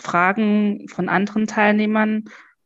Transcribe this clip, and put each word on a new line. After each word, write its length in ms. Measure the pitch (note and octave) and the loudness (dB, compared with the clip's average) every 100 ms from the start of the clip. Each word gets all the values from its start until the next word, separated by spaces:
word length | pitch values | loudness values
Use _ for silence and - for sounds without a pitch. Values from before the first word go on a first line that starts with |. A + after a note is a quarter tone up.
Fragen 880 | - E3+ F3+ G3+ G#3+ G#3 G#3 G3+ - | -4 0 2 2 2 2 0 -2 -8
von 220 | - F3+ | -6 -2
anderen 360 | F3 G3+ G#3+ G#3+ | -2 -2 -2 -2
Teilnehmern 800 | - G#3+ G#3 G#3+ G#3+ G#3+ G#3+ G#3+ - - _ | 0 2 2 2 0 0 -2 -6 -16 -20 _